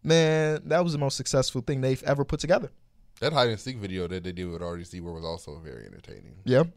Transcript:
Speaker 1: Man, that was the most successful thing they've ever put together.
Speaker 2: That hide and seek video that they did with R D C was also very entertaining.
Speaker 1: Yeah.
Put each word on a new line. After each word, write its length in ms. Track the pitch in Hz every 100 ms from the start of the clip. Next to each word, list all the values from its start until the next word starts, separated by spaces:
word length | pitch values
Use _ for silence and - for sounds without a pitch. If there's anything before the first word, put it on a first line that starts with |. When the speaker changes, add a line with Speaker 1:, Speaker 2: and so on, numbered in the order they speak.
Speaker 1:
Man, 580 | 156 165 160 156 156 156 -
that 180 | 160
was 80 | 175
the 60 | 147
most 180 | 139 -
successful 460 | 127 135 127 131
thing 180 | 120 135
they've 220 | 131 131
ever 240 | - 139 139
put 140 | 151
together. 300 | - 208 185 - _ _ - -
Speaker 2:
That 120 | 123
hide 160 | 151 123
and 100 | 107
seek 200 | - 127
video 280 | 101 92 87
that 140 | 92
they 100 | 90
did 120 | 87 90
with 100 | 82
R 140 | 87 87
D 80 |
C 160 | 87 90
was 240 | 85 82
also 340 | 82 82 - 73
very 220 | 78 60 50
entertaining. 480 | - - 50 50 90
Speaker 1:
Yeah. 200 | 104 127 170